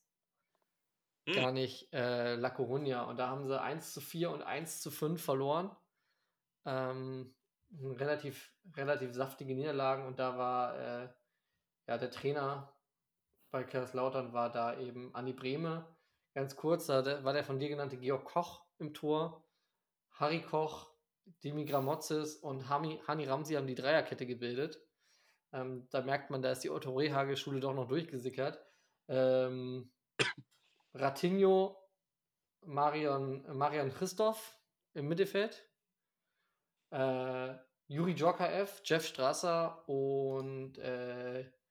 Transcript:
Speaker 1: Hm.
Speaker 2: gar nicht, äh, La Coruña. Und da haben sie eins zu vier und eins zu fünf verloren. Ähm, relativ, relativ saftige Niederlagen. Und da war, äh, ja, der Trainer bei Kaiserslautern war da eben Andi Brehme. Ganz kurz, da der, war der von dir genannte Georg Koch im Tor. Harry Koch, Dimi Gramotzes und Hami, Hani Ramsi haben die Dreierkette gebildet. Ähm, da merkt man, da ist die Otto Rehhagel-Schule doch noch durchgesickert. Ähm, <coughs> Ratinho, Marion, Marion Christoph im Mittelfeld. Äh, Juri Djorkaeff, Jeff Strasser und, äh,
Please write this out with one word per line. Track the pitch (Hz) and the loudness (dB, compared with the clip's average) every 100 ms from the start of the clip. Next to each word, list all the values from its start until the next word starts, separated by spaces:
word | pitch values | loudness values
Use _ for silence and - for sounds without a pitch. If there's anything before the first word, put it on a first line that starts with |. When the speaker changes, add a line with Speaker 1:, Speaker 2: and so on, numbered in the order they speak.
| _ _ _ _ _ _ _ _ _ _ _ _ - | _ _ _ _ _ _ _ _ _ _ _ _ -2
Speaker 1:
Hm. | 165 | 2
Speaker 2:
gar | 127 | 2
nicht, | 131 131 - - | 2 -2 -4 -8
äh, | - 123 120 120 120 | -2 0 2 0 2
La | 127 131 | 0 0
Coruña. | 120 135 143 123 123 | -2 0 0 0 -2
Und | 120 | -2
da | 120 | -2
haben | 135 139 | -2 -2
sie | 135 | -2
eins | 120 156 - | 0 -4 -8
zu | - | -12
vier | - 165 170 | -10 -2 -2
und | 151 | -2
eins | - 131 165 - | -4 -4 -4 -6
zu | - | -8
fünf | - 156 165 | -2 -2 0
verloren. | - 135 135 156 190 - _ _ _ _ _ _ _ _ - | 0 2 4 2 0 -8 _ _ _ _ _ _ _ _ -4
Ähm, | 131 131 131 131 131 131 _ _ _ _ | -2 0 -4 -6 -8 -10 _ _ _ _
relativ, | 175 135 123 143 147 147 135 - _ 190 147 | -10 -8 -2 0 0 -2 -8 -14 _ -16 -6
relativ | 139 143 131 | 0 0 0
saftige | 123 135 - 135 131 | -2 -4 -4 -4 -2
Niederlagen. | 147 139 135 135 135 | 0 2 2 2 -2
Und | 127 | -2
da | 127 127 | -2 0
war, | 123 123 123 127 | 0 2 0 -2
äh, | 123 120 127 - _ _ _ _ _ _ - | -6 -6 -8 -14 _ _ _ _ _ _ -4
ja, | 117 | -2
der | 123 | -2
Trainer | - 139 147 139 139 135 _ _ _ _ _ _ _ _ | -2 -2 0 0 -2 -8 _ _ _ _ _ _ _ _
bei | 135 | -4
Kaiserslautern | 127 135 127 127 131 131 123 | -2 -2 -2 0 0 0 -2
war | 120 120 | 0 0
da | 117 117 120 | 2 0 -2
eben | 127 120 123 123 | -6 -8 -10 -6
Andi | 127 | -4
Brehme. | 131 131 143 165 160 165 - _ _ _ - | -4 -2 0 0 -2 -6 -20 _ _ _ -4
Ganz | 135 - | -4 -2
kurz, | 156 170 165 | 2 2 6
da | 135 | 4
der, | 131 143 | 4 2
war | 135 | 2
der | 143 | 2
von | 139 135 | 0 -2
dir | 143 | -2
genannte | 147 143 127 | -2 -4 -2
Georg | 127 135 - | 0 0 2
Koch | - 170 - _ _ | 0 -2 -6 _ _
im | 156 | -10
Tor. | 151 151 156 165 - _ _ _ _ _ _ _ | -4 2 2 2 -4 _ _ _ _ _ _ _
Harry | - 147 165 | 0 2 2
Koch, | 160 156 156 - - _ _ _ - - | 0 0 0 -4 -14 _ _ _ -20 -10
Dimi | 143 151 147 | -6 -4 2
Gramotzes | 143 135 156 - 156 151 151 | 2 2 0 0 -2 -2 -8
und | 151 135 131 | -8 -6 -2
Hami, | 143 160 156 - | 0 0 -4 -4
Hani | 151 139 | -2 0
Ramsi | 135 151 | 0 0
haben | 151 135 | -2 0
die | 123 | -2
Dreierkette | 127 156 147 123 123 | 4 4 4 -4 -6
gebildet. | 117 120 120 156 - _ _ _ _ _ _ _ | -4 -4 -2 -4 -6 _ _ _ _ _ _ _
Ähm, | 135 127 127 123 | -6 -6 -6 -2
da | 139 | -2
merkt | 127 143 - | 2 0 0
man, | 135 | 0
da | 131 | 0
ist | 131 | 0
die | - | -2
Otto | 156 135 131 | -4 -2 2
Rehhagel-Schule | 151 139 139 135 - 139 | 2 4 2 0 -2 -2
doch | 135 | 0
noch | 135 120 | -2 0
durchgesickert. | 143 165 135 123 - 139 160 - _ _ _ - | 0 -2 -4 -6 -2 -4 -4 -16 _ _ _ -2
Ähm, | 131 131 127 127 127 127 127 117 _ _ _ | 4 6 6 4 0 -4 -6 -8 _ _ _
<coughs> | - - - _ _ _ _ | -2 -2 -16 _ _ _ _
Ratinho, | 127 135 135 175 190 190 190 190 - - _ _ _ _ _ _ _ | 0 0 2 2 6 8 8 4 -2 -20 _ _ _ _ _ _ _
Marion, | 170 143 147 151 151 139 135 135 - 139 | -6 2 4 4 2 2 0 -4 -6 0
Marion | 143 151 135 | 2 2 0
Christoph | 131 185 - 220 220 - - _ _ _ | 0 -4 2 2 2 -8 -18 _ _ _
im | - 143 | -6 -2
Mittelfeld. | 165 190 196 220 - - _ _ _ _ _ _ _ _ _ _ _ _ | 0 2 2 0 -4 -20 _ _ _ _ _ _ _ _ _ _ _ _
Äh, | 139 131 131 131 127 131 131 - _ _ | 0 2 2 -2 -4 -6 -8 -16 _ _
Juri | 143 175 | -2 0
Djorkaeff, | 151 156 180 175 170 196 - | 4 4 4 2 2 -2 -4
Jeff | - 160 160 | 2 2 2
Strasser | - 131 147 180 165 165 - - | 0 2 2 2 2 0 -4 -4
und, | 139 135 139 135 135 135 135 131 131 | 0 2 2 2 0 -4 -6 -8 -6
äh, | 131 127 123 123 123 127 131 _ _ | -4 -4 -4 -6 -6 -6 -8 _ _